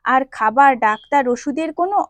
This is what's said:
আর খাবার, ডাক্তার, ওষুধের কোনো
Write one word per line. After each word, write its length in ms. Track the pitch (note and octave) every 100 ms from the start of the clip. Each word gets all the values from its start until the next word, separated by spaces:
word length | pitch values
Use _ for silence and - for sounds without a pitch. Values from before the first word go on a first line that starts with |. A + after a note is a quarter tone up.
আর 180 | - C4 C4+
খাবার, 480 | - A3 A#3 C#4 B3
ডাক্তার, 500 | A3 G#3+ - C#4+ B3
ওষুধের 420 | B3 D4 C#4 D#4+
কোনো 240 | - F4+ G#4